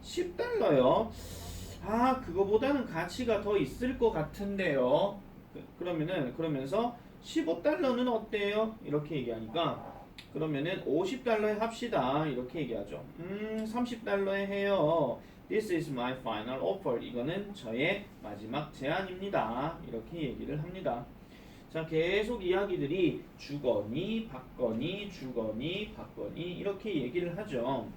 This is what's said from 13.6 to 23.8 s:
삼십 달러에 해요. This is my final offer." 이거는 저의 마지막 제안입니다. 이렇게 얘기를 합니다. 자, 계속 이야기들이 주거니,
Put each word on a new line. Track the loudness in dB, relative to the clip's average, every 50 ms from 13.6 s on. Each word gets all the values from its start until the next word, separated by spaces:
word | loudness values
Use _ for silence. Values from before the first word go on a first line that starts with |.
| -4
삼십 | -2 0 0 0 0 -2 -6 -2
달러에 | 0 2 2 2 2 2 0 0
해요. | 0 0 0 2 4 4 4 6 6 6 4 4 2 0 -4 -6 -18 -20 -20 -8 0
This | 0 0 2 2 0
is | 0 0 0
my | -2 -2 -2 -2 -2
final | -4 -4 -4 -4 -4 -2 -4 -4 0
offer." | 0 0 0 0 0 0 0 0 -2
이거는 | -4 -4 -2 -2 0 -2 -2 -4 -6 -10
저의 | -10 -8 -4 0 2 2 2 2 0 -2 -10 -16 -14 -10
마지막 | -10 -10 -10 -8 -4 -4 -4 -4 -6 -8
제안입니다. | -6 -2 0 0 0 0 -4 -6 -6 -6 0 0 0 2 2 0 0 -2 -2 -2 -4 -10 -8
이렇게 | -8 -8 -8 -6 -6 -4
얘기를 | -4 -4 -4 -4 -6 -4 -4 -4 -4
합니다. | -6 -6 -4 -2 -2 -2 -2 -6 -10 -14 -18 -20 -20 -20 -20 -18 -18 -20 -20 -20 -8
자, | -4 -4 -4
계속 | 0 2 2 4 4 4 2 2 2 -2 -2 2
이야기들이 | 2 4 4 4 2 0 0 0 0 2 4 4 4 4 0 -8 -12 -16 -18
주거니, | -10 -8 -8 0 2 2 2 2